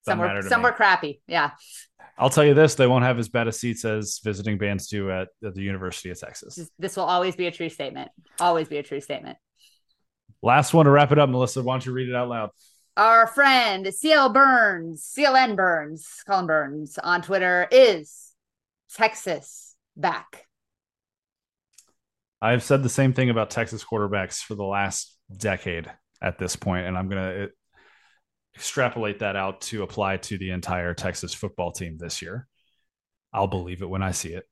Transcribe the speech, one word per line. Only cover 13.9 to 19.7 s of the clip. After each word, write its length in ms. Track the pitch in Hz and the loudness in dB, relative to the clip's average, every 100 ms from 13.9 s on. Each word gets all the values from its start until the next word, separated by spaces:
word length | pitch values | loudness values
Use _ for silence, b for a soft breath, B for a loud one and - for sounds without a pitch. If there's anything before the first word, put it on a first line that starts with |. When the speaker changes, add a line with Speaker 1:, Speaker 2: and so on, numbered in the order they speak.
Speaker 2:
C 200 | - 311 | -4 4
L 160 | 311 262 | 6 6
Burns, 760 | 233 277 254 214 180 165 156 | 6 6 6 2 0 -8 -14
C 220 | - - 285 | -14 0 4
L 100 | 262 | 4
N 220 | 254 196 | 4 2
Burns, 680 | 185 165 151 156 - - - | 2 0 -4 -14 -18 -20 -4
Colin 220 | 196 175 | -2 2
Burns 500 | 156 139 147 151 - | 0 0 -8 -10 -8
on 240 | - 175 | -2 -2
Twitter, 460 | 165 190 180 180 180 | 0 0 2 2 6
"Is 640 | 254 247 170 151 - - _ _ _ _ _ _ | 8 8 6 -6 -20 -20 _ _ _ _ _ _
Texas 840 | - 220 - 190 151 - - - | -2 -2 -2 -8 -8 -10 -20 -20